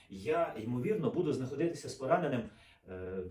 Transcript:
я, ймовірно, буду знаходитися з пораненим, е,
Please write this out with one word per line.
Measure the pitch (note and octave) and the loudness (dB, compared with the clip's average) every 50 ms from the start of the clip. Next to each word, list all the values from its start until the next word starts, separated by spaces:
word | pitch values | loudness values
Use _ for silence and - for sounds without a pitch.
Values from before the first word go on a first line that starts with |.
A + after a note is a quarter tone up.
| - - | -18 -14
я, | - F#2+ G2 - - - - - - A2+ | -12 -4 0 2 2 4 2 2 0 -2
ймовірно, | G#2+ A#2 B2 B2 B2+ - D3 E3+ D#3+ - | -4 -2 -2 0 2 2 2 2 2 2
буду | - D#3 F3 D3+ C3 | 2 2 2 2 2
знаходитися | B2+ C3 B2+ C#3+ C#3 E3+ E3+ - - - - | 0 0 -2 0 0 0 0 0 -2 -6 -10
з | - | -8
пораненим, | - F3 F3 E3 F3+ E3 C#3 B2+ A#2 G#2+ - - - - - - _ _ F#2 | -4 0 2 2 4 4 2 0 -2 -2 -4 -10 -18 -20 -20 -20 _ _ -12
е, | F#2 F#2 F#2 F#2 F#2+ F#2+ F2+ F#2 | -10 -8 -6 -6 -4 -4 -2 2